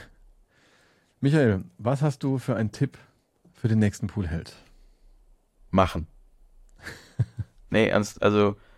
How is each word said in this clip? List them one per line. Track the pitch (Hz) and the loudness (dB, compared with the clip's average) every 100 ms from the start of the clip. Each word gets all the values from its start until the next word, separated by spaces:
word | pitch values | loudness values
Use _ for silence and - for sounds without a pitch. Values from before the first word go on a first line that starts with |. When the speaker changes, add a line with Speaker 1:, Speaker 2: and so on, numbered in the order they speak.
| - _ - _ _ _ _ _ _ _ _ _ | -20 _ -20 _ _ _ _ _ _ _ _ _
Speaker 1:
Michael, | 135 156 127 95 87 _ | 0 4 4 2 -2 _
was | 107 135 | -4 -2
hast | 151 139 | -2 -2
du | 139 135 | -4 -4
für | - 110 | -4 -4
einen | 110 | -4
Tipp | - 139 - - _ _ _ _ | -4 -6 -6 -20 _ _ _ _
für | _ 117 | _ -2
den | 110 | 2
nächsten | 104 - 104 | 2 0 -8
Poolheld? | - 87 80 - - - - _ _ _ _ _ _ _ _ - | -6 -6 -6 -8 -18 -20 -20 _ _ _ _ _ _ _ _ -2
Speaker 2:
Machen. | 98 92 82 80 | 2 2 0 -12
Speaker 1:
<laughs> | - _ _ _ _ - _ - - - - - - - _ - | -16 _ _ _ _ -20 _ -20 -20 -20 -6 -6 -6 -16 _ -4
Speaker 2:
Nee, | - 110 | 0 2
ernst, | 107 104 - | 2 -2 0
also | 104 104 104 101 _ | 2 4 2 0 _